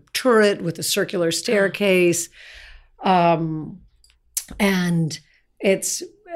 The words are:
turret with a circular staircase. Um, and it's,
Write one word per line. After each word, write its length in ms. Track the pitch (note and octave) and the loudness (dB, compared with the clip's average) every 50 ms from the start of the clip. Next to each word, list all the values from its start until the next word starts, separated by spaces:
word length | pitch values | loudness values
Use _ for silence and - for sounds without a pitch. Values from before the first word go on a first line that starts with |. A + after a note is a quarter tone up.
| - _ | -14 _
turret 500 | - - - B3+ A3+ A3 G#3 G3+ G3+ G#3 | -8 -2 0 2 4 4 4 4 2 0
with 160 | F#3+ E3 D#3 | -4 -6 -6
a 60 | - D3+ | -6 -6
circular 480 | - - G#3 F3+ - - F3+ E3+ E3 | -4 -2 -2 -2 -2 -2 -2 -2 -2
staircase. 960 | D#3+ - - - A3 G3+ G3 F#3 - - G#3 G3 F#3 F3+ F3+ F3 E3+ - - - _ - - - - - - - - - - _ _ - | -2 -4 -2 -2 0 0 0 0 -2 0 0 2 4 4 4 2 2 0 -4 -10 _ -20 -20 -20 -20 -20 -20 -20 -20 -20 -20 _ _ -4
Um, 800 | - G3 F#3 F3 E3+ E3+ E3 D#3+ E3 D#3+ D#3 D#3 D#3 - G3 - - _ _ _ _ _ _ _ _ _ - - - - - - | 0 2 4 4 4 4 2 2 0 -4 -4 -6 -8 -10 -14 -18 -20 _ _ _ _ _ _ _ _ _ -10 -10 -10 -8 -4 -2
and 580 | G3+ G3 G3 F#3 F3 F3 E3+ E3 E3 D3 - - _ _ _ _ _ _ _ - | 0 0 2 0 0 0 0 0 0 -2 -4 -10 _ _ _ _ _ _ _ -2
it's, 420 | - G3+ F#3+ F#3+ - - - - F4+ G#4 _ _ G#4+ F4+ E4+ | 0 0 0 0 -2 -6 -6 -8 -10 -12 _ _ _ -12 -10